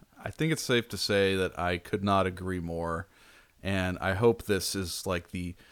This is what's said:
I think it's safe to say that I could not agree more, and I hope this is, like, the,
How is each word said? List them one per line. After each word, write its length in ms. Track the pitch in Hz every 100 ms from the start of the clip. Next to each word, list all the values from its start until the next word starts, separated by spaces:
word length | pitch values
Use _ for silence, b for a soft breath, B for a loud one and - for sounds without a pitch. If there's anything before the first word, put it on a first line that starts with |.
| - -
I 80 | 107
think 200 | - 156
it's 120 | 156
safe 240 | - 120 110
to 80 | 98
say 380 | - 101 98 95
that 220 | 90 -
I 180 | 87 87
could 260 | - 101
not 220 | 101 98 95
agree 340 | 90 92 92
more, 480 | 85 82 85 82 87 b b b b _
and 360 | 95 98 92 90
I 140 | 95
hope 300 | 98 117 117
this 300 | - 95 - 98
is, 300 | 87 - 98
like, 240 | 90 -
the, 240 | 92 87 87 b